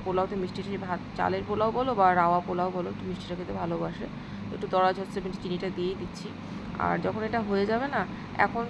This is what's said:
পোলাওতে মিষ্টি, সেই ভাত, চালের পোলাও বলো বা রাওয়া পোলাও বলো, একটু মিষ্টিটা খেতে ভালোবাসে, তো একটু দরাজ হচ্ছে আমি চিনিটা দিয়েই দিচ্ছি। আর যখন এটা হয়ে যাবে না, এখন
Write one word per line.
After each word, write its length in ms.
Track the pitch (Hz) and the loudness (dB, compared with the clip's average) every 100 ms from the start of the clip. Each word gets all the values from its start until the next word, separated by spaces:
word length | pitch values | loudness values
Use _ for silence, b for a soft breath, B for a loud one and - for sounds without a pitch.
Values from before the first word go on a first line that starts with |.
| 196 | -2
পোলাওতে 300 | 185 185 196 | 0 0 0
মিষ্টি, 280 | 180 196 | -4 -4
সেই 140 | 196 196 | -6 -4
ভাত, 220 | 190 175 - 175 | -4 -4 -4 -2
চালের 260 | 180 190 | 0 0
পোলাও 280 | 202 208 220 | 0 2 2
বলো 240 | 226 262 214 | 2 2 6
বা 200 | 185 180 | 6 8
রাওয়া 240 | 170 175 | 6 4
পোলাও 300 | 180 180 185 | 2 0 0
বলো, 180 | 185 180 | 0 -4
একটু 160 | 196 190 | -4 -4
মিষ্টিটা 300 | 180 - 180 | -6 -6 -6
খেতে 180 | 180 | -6
ভালোবাসে, 540 | 196 170 170 165 170 - - B B B | -4 -2 -2 -2 -4 -8 -8 B B B
তো 60 | - | -6
একটু 120 | 202 | 0
দরাজ 320 | 185 185 190 | 4 4 4
হচ্ছে 200 | 190 196 | -2 -4
আমি 100 | 185 180 | -4 -4
চিনিটা 260 | 185 175 190 | -4 -2 -2
দিয়েই 260 | 185 180 190 | -2 -2 -2
দিচ্ছি। 320 | 175 - - - B B B - | -6 -8 -10 -10 B B B -2
আর 180 | 175 175 | 2 2
যখন 220 | 180 208 | 0 0
এটা 160 | 214 233 | 0 0
হয়ে 260 | 202 196 202 | 2 2 4
যাবে 220 | 226 277 | 2 2
না, 180 | 254 180 B B - | 0 -2 B B 2
এখন 260 | 196 233 | 2 2